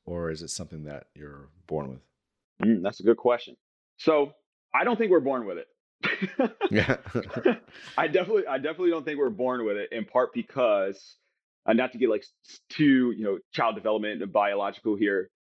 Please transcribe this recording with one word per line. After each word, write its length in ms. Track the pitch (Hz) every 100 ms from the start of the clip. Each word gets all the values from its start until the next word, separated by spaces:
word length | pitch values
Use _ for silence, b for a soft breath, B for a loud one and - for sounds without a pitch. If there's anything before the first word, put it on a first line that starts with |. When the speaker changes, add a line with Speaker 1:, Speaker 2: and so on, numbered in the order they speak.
Speaker 1:
or 260 | - 87 82
is 120 | 78
it 60 | 82
something 360 | - 80 80
that 220 | 73 71 -
you're 340 | - 73 71 71 _ -
born 220 | 78 67
with? 100 | 65 _ _ _ _ _ -
Speaker 2:
Mm, 200 | 110 104
that's 180 | 98 -
a 40 |
good 120 | 98 110
question. 400 | 120 120 - - _ _ _ -
So 360 | - 151 143 - _ _ _
I 100 | -
don't 120 | 208 226
think 140 | 220
we're 100 | 175
born 260 | 135 127 104
with 120 | 85
it. 80 | - _ _ _
<laughs> 680 | - - 190 - 233 - 392
Speaker 1:
Yeah. 260 | 104 101 123 -
<laughs> 420 | 120 - - 269 - - B B -
Speaker 2:
I 80 | 165
definitely, 400 | 180 180 214 139
I 120 | 135
definitely 320 | 147 160 180
don't 140 | 160
think 140 | 143 143
we're 120 | 131
born 340 | 101 127 123
with 120 | 110 104
it, 140 | -
in 120 | 117
part 280 | 101 123 127
because, 840 | 120 - 135 120 101 98 98 - _ _ _ _ _ -
uh, 60 |
not 200 | 113 127
to 60 | 113
get, 100 | 123
like, 140 | 107
s-, 380 | - _ - - -
too, 440 | - 147 131 123 104
you 80 |
know, 140 | 107 92 -
child 220 | - 117
development 480 | 104 107 107 107 85
and 100 | 98
biological 600 | 104 101 101 101 - 113 101
here, 340 | 104 98 90 _ _